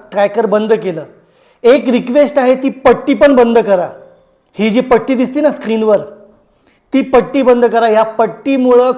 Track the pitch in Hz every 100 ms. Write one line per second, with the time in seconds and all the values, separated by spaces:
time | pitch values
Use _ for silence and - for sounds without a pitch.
0 | - 190 202 208 220 208 214 214 190 160
1 | 143 _ _ _ _ _ 233 277 254 240
2 | - 262 285 - 247 262 269 - 269 233
3 | - 240 294 262 233 233 202 190 156 -
4 | - _ _ _ _ - 220 214 254 247
5 | - 254 254 262 294 - - 220 214 196
6 | - - - _ _ _ _ _ _ 269
7 | 262 269 196 277 254 240 240 233 226 214
8 | 220 220 220 - 277 269 254 247 254